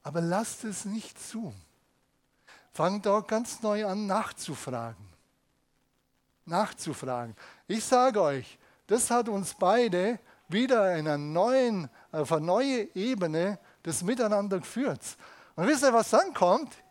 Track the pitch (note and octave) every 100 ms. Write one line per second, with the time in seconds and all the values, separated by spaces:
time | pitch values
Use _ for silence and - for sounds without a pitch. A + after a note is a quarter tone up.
0 | - D#3 E3+ F3+ A3+ - A3+ F#3 G3+ G#3+
1 | - - - A3 G#3 G2 - _ _ _
2 | _ _ _ _ _ - _ - E3 G3+
3 | G3+ G3+ G#3 A3 A#3 - G#3+ G#3 G#3+ F#3+
4 | G#3 G3 - - - C#3+ - B2+ A#2 A2+
5 | G2 _ _ _ _ _ _ _ _ _
6 | _ _ _ _ - E3+ G#3 - - C#3+
7 | C3 B2 A#2+ A2 - - _ G#3+ - B3
8 | B3+ G#3+ E3 C#3 A#2+ - _ _ _ A3
9 | A3+ A#3+ A#3 G3+ F#3+ - F3+ A3+ A#3+ F3
10 | F#3+ A#3+ _ - _ F3 B3+ B3 F#3+ F3
11 | D#3 D3 D3 D#3 G#3+ C4 B3 G#3 D3 -
12 | - D#3 C#3+ E3 D#3 F#3+ C#4 B3+ G#3 -
13 | G#3+ B3+ F3 D#3 F3+ G3+ - _ - C#3
14 | F3 B3 A3 G3+ G3+ F#3+ - - C4 C#3+
15 | - - - - - - F#3 D4 C#4 A#3
16 | A3 A#3 F#4+ - F3+ G#3+ D4 - -